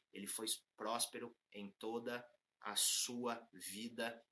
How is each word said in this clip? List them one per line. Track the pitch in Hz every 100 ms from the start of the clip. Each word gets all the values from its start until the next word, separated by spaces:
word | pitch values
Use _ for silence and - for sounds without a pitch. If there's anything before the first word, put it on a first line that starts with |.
| _
ele | - 101
foi | - 110 - - -
próspero | 110 117 - 120 120 - -
em | 104 101
toda | - 110 117 120 120 - _ _ -
a | 107 107
sua | - - - 123 120 117 -
vida | 92 95 98 113 113 117 117 -